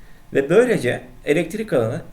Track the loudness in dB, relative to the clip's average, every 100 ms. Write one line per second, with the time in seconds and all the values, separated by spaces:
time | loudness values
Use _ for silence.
0 | -20 -20 -2 -2 4 4 4 2 0 -4
1 | -10 -12 -2 0 0 -6 -2 0 0 -4
2 | -10